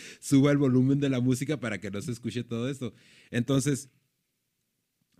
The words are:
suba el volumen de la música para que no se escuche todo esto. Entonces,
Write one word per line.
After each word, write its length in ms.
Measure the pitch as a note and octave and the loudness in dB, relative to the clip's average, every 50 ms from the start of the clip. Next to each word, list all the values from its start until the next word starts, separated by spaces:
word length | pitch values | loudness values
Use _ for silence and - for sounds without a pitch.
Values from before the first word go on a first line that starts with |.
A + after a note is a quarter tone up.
| - - - - | -20 -20 -20 -10
suba 300 | - - C#3+ C3+ C#3 C#3+ D3 | -2 4 4 6 6 6 4
el 40 | |
volumen 440 | C#3+ C#3+ C3 B2 B2+ B2+ C3+ C#3 C#3+ | 4 4 4 4 4 4 4 2 2
de 80 | C#3+ C3+ | 0 0
la 100 | C3+ B2 | 0 0
música 400 | B2 B2+ B2+ B2 C3+ C3+ D3+ A#2 | 0 0 0 0 -2 -4 -6 -6
para 220 | A#2+ A2 G#2 F2+ | -6 -6 -8 -6
que 100 | - G2 | -8 -8
no 100 | F#2+ G2+ | -8 -8
se 120 | - - A#2 | -8 -8 -8
escuche 320 | - - A2+ G2 B2 A#2 | -8 -8 -8 -6 -6 -8
todo 240 | - A#2 A2+ A#2+ C3+ | -6 -6 -6 -6 -6
esto. 240 | C#3+ C3 B2+ G#2 - _ _ _ _ _ _ - | -6 -8 -10 -12 -12 _ _ _ _ _ _ -6
Entonces, 600 | - B2 B2 - C3+ C3+ C3 D3 C#3 - - - _ _ _ _ _ _ _ _ _ _ _ _ _ _ _ _ _ _ _ _ _ _ _ _ _ _ | -4 -4 0 0 0 0 2 0 -2 -4 -6 -14 _ _ _ _ _ _ _ _ _ _ _ _ _ _ _ _ _ _ _ _ _ _ _ _ _ _